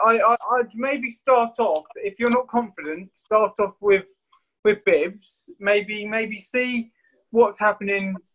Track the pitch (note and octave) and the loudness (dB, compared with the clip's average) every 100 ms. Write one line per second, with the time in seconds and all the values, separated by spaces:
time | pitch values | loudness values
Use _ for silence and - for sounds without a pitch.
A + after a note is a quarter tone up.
0 | A3 A3+ G#3 A#3 G3 B3 A#3+ A3 C4 C#4 | 2 4 2 2 0 -2 -2 -4 -6 -4
1 | B3 A#3+ - B3+ A#3 A#3 A3 D#4 - - | -8 -6 2 2 2 -2 -2 -2 -6 -10
2 | G3+ F#3+ A#3+ A#3+ B3 A#3 A3+ F#3+ D3+ D#3+ | -10 -4 0 0 0 -4 -4 -8 -10 -10
3 | F#3+ _ _ G#3+ G#3 - G3+ - G3+ G3 | -12 _ _ 0 2 0 -4 -2 2 2
4 | F#3+ _ _ _ _ _ G#3+ G#3 G3+ E3 | 0 _ _ _ _ _ 0 0 2 2
5 | E3 G3 - - - - G3+ G#3 G3+ G#3+ | 0 -6 -20 -20 -20 -8 0 0 -2 -8
6 | G#3 A3 A3 G#3+ - B3+ B3 B3 A#3 _ | -6 -6 -6 -10 -8 -4 -4 -4 -8 _
7 | _ _ _ A3 A3+ G3+ G#3 G#3 G3+ G3 | _ _ _ 2 2 2 -2 -2 -2 -4
8 | G3 F#3 - | -4 -8 -14